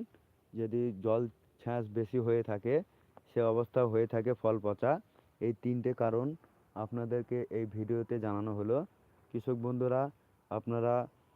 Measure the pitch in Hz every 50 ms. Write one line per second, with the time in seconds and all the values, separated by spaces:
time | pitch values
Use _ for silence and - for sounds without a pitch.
0 | 226 - - - _ _ _ _ _ _ - 113 113 110 113 120 120 120 104 95
1 | 98 113 110 117 120 113 - _ _ _ _ _ - 120 120 120 113 107 104 117
2 | 113 - - 127 113 117 117 117 113 113 104 104 - 117 135 160 196 - _ _
3 | _ _ _ - - _ - 120 117 113 113 117 120 - - 127 123 113 110 113
4 | 117 113 120 113 110 123 120 - - 110 110 107 101 104 104 - 120 127 151 208
5 | - _ _ - _ _ _ - 104 117 117 - - 120 123 123 110 123 123 -
6 | 120 113 113 117 127 147 160 - - - _ _ _ _ - 101 110 107 120 120
7 | 117 113 123 123 113 - 123 123 120 - - 113 113 104 101 110 110 107 117 117
8 | 113 - 117 117 107 107 101 101 107 110 104 104 101 107 120 143 185 - _ _
9 | _ _ _ _ _ _ - 120 - 131 127 117 117 123 123 120 127 127 127 131
10 | 139 143 - _ _ _ _ _ _ - 104 110 - 113 117 117 117 120 120 123
11 | 120 - _ _ _ _ _